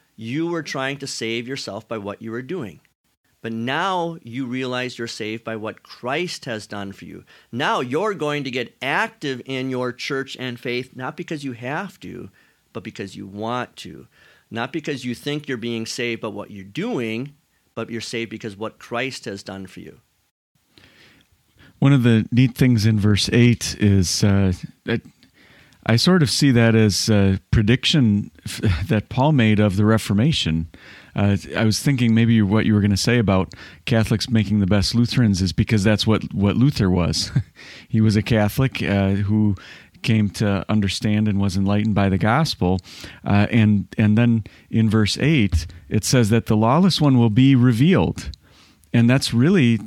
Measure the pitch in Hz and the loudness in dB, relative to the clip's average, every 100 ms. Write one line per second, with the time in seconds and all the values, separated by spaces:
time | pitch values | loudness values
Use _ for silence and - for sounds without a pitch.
0 | _ - 113 143 170 170 - 147 135 139 | _ -16 -8 -6 -4 -6 -8 -6 -6 -6
1 | 139 - 113 117 120 135 - 101 - 113 | -10 -8 -6 -6 -8 -10 -10 -12 -10 -10
2 | 101 101 110 113 131 180 107 71 _ _ | -8 -10 -10 -10 -10 -10 -10 -16 _ _
3 | _ _ _ _ 117 113 120 147 190 185 | _ _ _ _ -10 -6 -4 -4 -4 -4
4 | 170 165 120 120 127 127 127 123 127 120 | -6 -8 -12 -10 -8 -6 -6 -6 -8 -8
5 | 117 - 107 113 113 110 107 101 - - | -10 -8 -8 -8 -10 -10 -10 -12 -18 -12
6 | 120 147 175 - 135 110 101 104 98 98 | -8 -6 -6 -10 -10 -10 -10 -12 -12 -14
7 | 87 85 - - _ 117 165 214 127 143 | -18 -20 -20 -20 _ -6 -4 -2 -4 -4
8 | 214 185 147 147 135 123 117 _ 131 165 | -4 -4 -6 -6 -6 -8 -8 _ -4 -4
9 | 220 - 147 127 - 131 131 127 123 123 | -4 -6 -8 -8 -8 -8 -6 -6 -6 -8
10 | - 135 131 - 127 123 127 123 127 123 | -8 -8 -8 -10 -12 -10 -6 -6 -8 -12
11 | 131 151 175 160 139 113 123 156 196 - | -12 -10 -10 -10 -10 -10 -8 -8 -10 -14
12 | 92 92 101 _ _ _ _ 117 110 110 | -16 -16 -16 _ _ _ _ -14 -14 -12
13 | 101 95 98 101 110 123 117 - 90 71 | -14 -14 -14 -10 -8 -6 -8 -14 -20 -20
14 | 117 _ _ _ _ 113 127 165 151 139 | -20 _ _ _ _ -8 -8 -8 -8 -8
15 | 123 117 143 147 147 123 120 117 113 - | -8 -8 -8 -8 -8 -8 -6 -6 -8 -6
16 | 120 113 113 101 95 101 95 120 226 180 | -6 -6 -8 -10 -14 -16 -12 -8 -6 -4
17 | 113 113 143 - _ _ _ - 113 113 | -4 -6 -10 -16 _ _ _ -12 -10 -10
18 | - 117 113 110 113 98 107 - - 120 | -8 -8 -8 -10 -12 -10 -12 -12 -10 -6
19 | 131 - 120 101 - 98 92 - 78 - | -6 -8 -12 -12 -12 -14 -14 -18 -20 -20
20 | _ _ _ _ _ _ _ _ - _ | _ _ _ _ _ _ _ _ -20 _
21 | - _ _ _ _ _ - _ 139 139 | -20 _ _ _ _ _ -20 _ 4 4
22 | 120 113 101 117 127 - 131 117 107 107 | 4 4 2 2 2 2 2 4 2 2
23 | 104 101 - 123 120 117 - - 104 98 | 2 2 2 4 4 4 -2 0 2 4
24 | 87 - 104 98 95 87 - _ - 113 | 2 0 2 2 2 -2 -8 _ -6 -6
25 | - _ _ _ _ _ _ _ - 113 | -6 _ _ _ _ _ _ _ 0 2
26 | 175 185 139 - 139 120 117 113 107 90 | 4 4 2 2 4 6 6 6 4 2
27 | - 104 98 95 - 117 107 127 - 160 | 2 4 4 0 0 2 4 2 2 2
28 | 113 101 107 - - - 101 90 95 107 | 4 2 -2 -10 -14 -4 -2 0 0 -2
29 | - - 143 147 110 104 107 95 107 110 | -2 0 2 4 4 4 2 2 2 2
30 | - 101 139 151 - 80 82 - - - | 0 0 2 0 -2 -2 -4 -12 -20 -20
31 | - 98 101 98 - 80 110 101 147 131 | -12 -2 0 0 -4 -2 0 0 0 2
32 | 120 113 113 113 98 110 107 104 101 98 | 2 4 4 4 4 2 4 4 4 2
33 | - 120 104 95 90 - - - - 113 | 2 2 4 2 0 -8 -20 -14 -2 0
34 | 104 110 - 113 101 107 95 101 90 113 | 2 -2 0 0 2 2 2 2 0 0
35 | 117 139 113 95 92 - 107 110 101 104 | 0 2 2 2 0 0 0 2 2 2
36 | 110 110 - - 101 104 135 143 98 90 | 2 0 -2 -2 0 2 2 2 2 2
37 | 85 78 - - - - - - - 113 | 0 -2 -4 -4 -4 -10 -20 -20 -4 0
38 | 110 104 101 110 104 - 131 - 76 101 | 2 2 2 0 0 0 -2 -2 -2 0
39 | 98 98 101 107 107 95 - - - _ | 0 0 0 0 0 -2 -8 -20 -20 _
40 | - 110 104 - 107 98 - 107 98 - | 0 0 0 -2 -2 -2 -2 -2 -2 -2
41 | 113 107 107 98 101 95 98 104 110 101 | -2 0 0 0 -2 0 0 0 0 0
42 | 98 92 107 131 160 - 90 92 - - | 2 2 2 0 -2 -2 -2 -2 -4 -18
43 | - - - 101 104 117 107 104 87 - | -20 -10 -2 0 2 4 4 2 0 0
44 | 107 107 120 113 - - _ 113 110 110 | 2 4 2 0 -2 -16 _ 0 2 2
45 | 104 - 143 160 101 - - - - 110 | 0 0 0 2 2 0 -4 -12 -4 -4
46 | - 131 104 117 - 107 110 147 190 - | 2 2 4 2 2 2 4 4 4 4
47 | 147 127 117 107 131 131 123 113 156 156 | 4 4 4 4 6 6 4 4 4 4
48 | 78 - - - _ _ _ _ _ 117 | 2 -2 -10 -14 _ _ _ _ _ 2
49 | 117 135 - 117 143 196 120 113 | 4 2 0 2 4 4 4 2